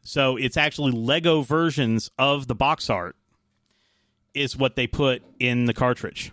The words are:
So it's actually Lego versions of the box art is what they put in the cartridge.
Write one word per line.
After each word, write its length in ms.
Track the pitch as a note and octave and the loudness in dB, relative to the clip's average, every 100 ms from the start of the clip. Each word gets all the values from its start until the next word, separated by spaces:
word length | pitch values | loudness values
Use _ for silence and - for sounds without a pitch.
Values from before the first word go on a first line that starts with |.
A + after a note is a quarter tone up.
So 360 | - D3 C3+ B2+ | -6 0 0 0
it's 200 | C3 D#3+ | -2 0
actually 360 | D3+ - C#3+ | -2 0 -2
Lego 480 | A#2+ A2+ D#3 E3+ D#3+ | 0 0 2 2 2
versions 680 | C3 D#3 E3 D3 B2 A2+ - - | 2 0 2 0 0 0 -2 0
of 300 | C3+ C#3+ C3 | 2 2 -2
the 80 | A2+ | 0
box 340 | C3+ D#3 - | 0 0 -2
art 260 | G2 F2 - _ _ _ _ _ _ _ _ _ _ _ | -4 -4 -12 _ _ _ _ _ _ _ _ _ _ _
is 240 | C#3 C#3 B2+ | -4 -4 0
what 180 | C3+ - | -2 0
they 120 | A#2+ | -4
put 340 | - C#3+ B2 - _ | 0 0 0 -6 _
in 260 | B2 B2 A#2+ | 0 2 0
the 100 | - | 2
cartridge. 560 | B2 B2 G#2+ - - | 0 0 -6 -10 -14